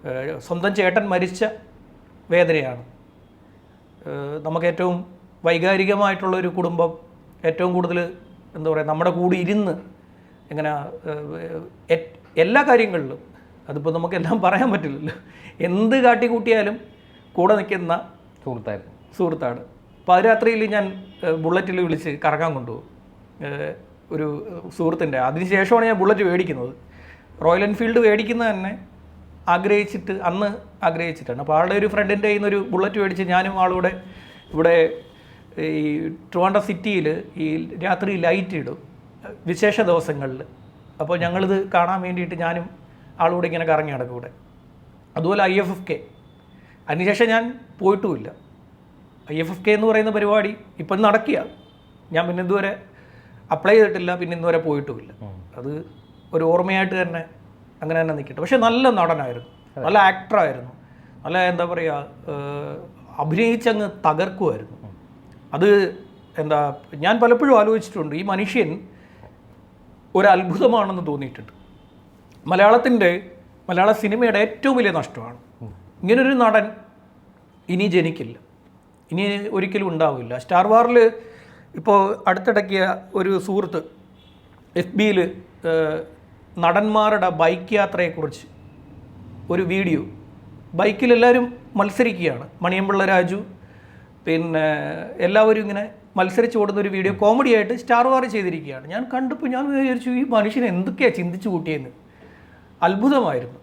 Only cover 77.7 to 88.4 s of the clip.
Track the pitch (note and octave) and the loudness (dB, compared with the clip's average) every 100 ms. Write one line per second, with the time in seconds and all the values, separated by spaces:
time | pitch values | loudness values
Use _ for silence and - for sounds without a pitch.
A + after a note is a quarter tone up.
77.7 | F3+ G3+ F3 E3 D#3+ A#2 A#2+ - _ _ | -2 2 2 0 -4 -12 -14 -20 _ _
78.7 | _ _ _ _ E3 G3+ G3+ G#3 G3 F#3+ | _ _ _ _ -4 -2 -4 -4 -4 -2
79.7 | G3 F#3+ D#3+ D#3 C3 A2+ B2 - F3+ G3 | -4 -4 0 0 -2 -8 -10 0 2 6
80.7 | A3+ A#3+ A#3+ A3+ A3+ - - - - - | 6 6 6 6 2 -18 -20 -20 -20 -18
81.7 | - F#3 G3+ G3 - - F#3 F#3+ G#3 F#3+ | -6 4 4 4 0 0 2 2 0 0
82.7 | G3 F#3 - - G3 F#3+ F#3+ F#3+ G3 F#3 | 0 0 -2 -6 -4 0 -2 0 -2 -2
83.7 | D#3+ - - - - - - _ - - | -6 -8 -20 -20 -20 -20 -20 _ -20 -6
84.7 | F3 F3 - G#3+ F#3 F3 - - - E3 | -4 -2 0 2 2 0 -4 -20 -8 -2
85.7 | D#3+ D#3 D#3+ D#3+ - - - - - E3+ | 0 0 -4 -10 -20 -20 -20 -18 0 2
86.7 | F3+ G#3+ G#3+ G#3+ G#3+ F#3 D#3+ E3 F3+ - | 2 2 2 2 2 0 2 0 0 -2
87.7 | G#3 G3 F3+ F3 E3 D3+ - | -2 0 -2 -4 -4 -8 -10